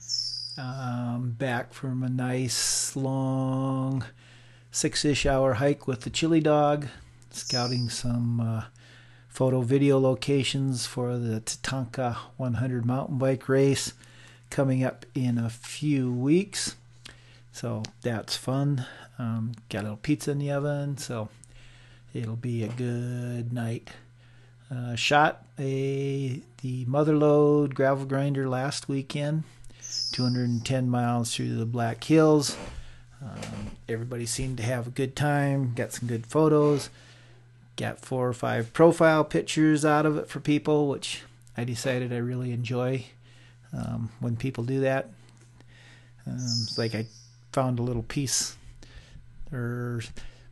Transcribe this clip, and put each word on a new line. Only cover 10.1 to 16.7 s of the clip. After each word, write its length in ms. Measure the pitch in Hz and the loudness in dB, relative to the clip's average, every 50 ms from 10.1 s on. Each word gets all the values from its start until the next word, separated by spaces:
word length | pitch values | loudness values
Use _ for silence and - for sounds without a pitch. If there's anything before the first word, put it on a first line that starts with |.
| 131 131 - 143 143 135 123 - - 139 135 135 127 120 - | 2 2 0 2 2 2 2 0 0 0 0 0 -2 -2 -4
for 320 | - - 131 123 123 123 | -6 -4 -4 -2 -2 -2
the 240 | 123 120 113 110 110 | -2 -2 -2 -2 -4
Tatanka 760 | 113 - - - - - 131 135 127 117 - 135 127 120 117 - - - - | -4 -6 -8 -6 -6 -4 -4 -4 -4 -4 -4 -2 -2 -2 -2 -4 -8 -12 -8
one 160 | - 131 127 113 | -6 -4 -2 0
hundred 320 | 107 131 127 123 120 113 | 0 0 0 0 0 0
mountain 320 | 120 127 135 - - 147 | 0 0 -2 -2 -2 -2
bike 320 | 123 135 135 135 127 - - | 0 2 2 2 0 2 2
race 420 | 135 135 139 139 135 127 - - - - - - - - - - - - - - | 4 6 6 6 4 2 0 -4 -8 -12 -20 -20 -20 -20 -20 -20 -20 -20 -18 -6
coming 320 | - 147 139 135 131 131 | -2 0 2 2 2 2
up 240 | 131 123 - - - - - | 0 0 -2 -6 -12 -8 -4
in 240 | 143 127 123 117 | -2 0 0 2
a 120 | 117 117 113 | 0 0 -2
few 600 | 117 - - - - - 147 151 143 135 127 127 | -4 -8 -12 -14 -8 -2 0 2 2 2 2 0
weeks. 680 | 123 123 127 143 160 180 208 - - - - - | 0 0 2 4 4 4 2 0 -4 -6 -6 -6